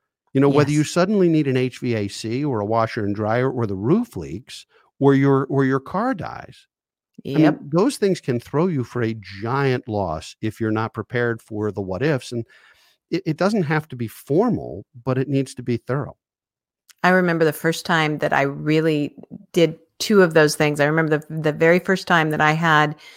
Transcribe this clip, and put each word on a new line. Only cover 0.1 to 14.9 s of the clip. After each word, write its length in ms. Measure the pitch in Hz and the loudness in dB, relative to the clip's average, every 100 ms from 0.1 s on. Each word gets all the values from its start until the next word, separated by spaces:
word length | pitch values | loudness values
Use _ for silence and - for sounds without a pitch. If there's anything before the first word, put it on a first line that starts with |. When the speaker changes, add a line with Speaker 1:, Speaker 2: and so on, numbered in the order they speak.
| _ _ | _ _
Speaker 1:
You 80 | 135 | 2
know, 80 | 139 | 4
whether 220 | 135 143 | 4 4
you 80 | 151 | 2
Speaker 2:
Yes. 100 | 147 | 0
Speaker 1:
suddenly 380 | 175 185 208 175 | 0 2 4 4
need 180 | 156 139 | 4 2
an 100 | 127 | 0
H 200 | 127 - | -2 -2
V 140 | 127 | -2
A 140 | 113 101 | -2 -4
C 340 | - 110 123 | -6 -6 -4
or 160 | 147 117 | -2 -2
a 60 | 101 | 0
washer 380 | 113 110 - | 0 0 -2
and 100 | 101 | -4
dryer, 360 | 101 107 120 131 | -2 -2 0 0
or 160 | 127 110 | -2 -4
the 100 | 95 | -2
roof 400 | 110 208 240 - | 0 0 -2 -8
leaks, 480 | 73 90 - - - _ _ - | -10 -12 -14 -20 -20 _ _ 2
or 160 | 135 | 4
your, 300 | 139 139 135 139 | 6 4 2 0
or 200 | 139 135 | 0 0
your 140 | 135 | 0
car 340 | 135 185 247 | -4 -4 -4
dies. 520 | 214 - - - - _ _ _ _ _ - - | -4 -8 -12 -18 -20 _ _ _ _ _ -16 -4
I 40 | 147 | 2
mean, 40 | |
Speaker 2:
Yep. 160 | 156 - | 2 2
Speaker 1:
those 380 | 143 160 240 - | -2 0 0 0
things 220 | 196 170 | -2 0
can 180 | - 120 | -2 -4
throw 280 | - 143 185 | -2 -2 0
you 160 | 143 | -2
for 180 | 117 123 | -4 -2
a 120 | 113 110 95 98 | -4 -4 -12 -10
giant 440 | 113 135 139 123 - | -4 0 0 -2 -2
loss 460 | 104 92 78 - - | -4 -2 -6 -10 -8
if 200 | 110 - | -8 -4
you're 100 | 110 | -4
not 240 | 110 113 | -2 -4
prepared 480 | - 101 123 120 113 | -8 -6 -2 -2 -4
for 280 | - 107 107 | -8 -6 -6
the 120 | 101 | -6
what 200 | 95 92 | -6 -4
ifs. 300 | 143 135 - | -2 -2 -4
And 140 | 120 113 _ _ _ _ _ - | -10 -10 _ _ _ _ _ -8
it, 120 | 165 - | -6 -4
it 100 | 156 | -2
doesn't 280 | 185 220 | 0 0
have 220 | 147 156 151 | 0 -2 -4
to 80 | 123 | -8
be 120 | 113 | -8
formal, 800 | - - 147 247 160 120 101 - | -8 -2 0 0 -2 -6 -14 -16